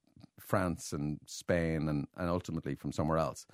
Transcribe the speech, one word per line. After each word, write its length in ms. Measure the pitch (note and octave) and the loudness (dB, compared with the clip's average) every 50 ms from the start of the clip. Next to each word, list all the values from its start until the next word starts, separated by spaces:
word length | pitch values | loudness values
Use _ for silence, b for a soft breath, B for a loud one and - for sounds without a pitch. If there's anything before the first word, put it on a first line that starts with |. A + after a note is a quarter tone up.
| _ _ _ - - - _ - | _ _ _ -20 -20 -20 _ -20
France 540 | - - - G2+ F#2+ F2+ D#2+ - - - - | -4 0 0 2 2 2 0 -2 -4 -6 -4
and 260 | D2+ C#2+ D2+ D2+ - - | -2 -2 -2 -2 -4 -6
Spain 640 | - - - - - F#2 F2 E2 E2 D#2+ D#2+ D2+ D#2 | -12 -14 -6 0 2 2 4 4 4 2 2 2 2
and, 180 | D2+ C#2+ C2+ - - | 0 0 -2 -4 -4
and 140 | - F2+ E2+ | -4 -2 0
ultimately 440 | F2 F2 - - D#2+ E2 - D2 C#2 | 0 0 -2 -2 -4 -4 -4 -4 -4
from 180 | - - C#2+ C#2 | -4 -4 -4 -2
somewhere 260 | - E2 D2+ D#2+ D#2+ | 0 2 2 4 4
else. 280 | D#2+ C2+ - - - - | 2 2 -2 -6 -12 -18